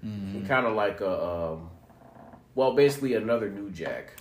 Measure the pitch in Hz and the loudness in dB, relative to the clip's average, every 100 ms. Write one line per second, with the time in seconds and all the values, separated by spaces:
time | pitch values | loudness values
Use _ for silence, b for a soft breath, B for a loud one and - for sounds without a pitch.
0 | 110 104 98 101 98 131 120 110 104 - | -8 -6 -6 -6 0 2 2 2 0 0
1 | 98 87 85 85 82 80 82 - - - | -2 0 -2 -2 -4 -6 -10 -18 -20 -20
2 | - - - - - - 131 123 143 139 | -20 -20 -20 -20 -8 0 2 6 6 6
3 | 135 113 107 117 104 98 101 85 76 62 | 0 0 2 0 0 -6 -10 -8 -6 -6
4 | - - | -10 -16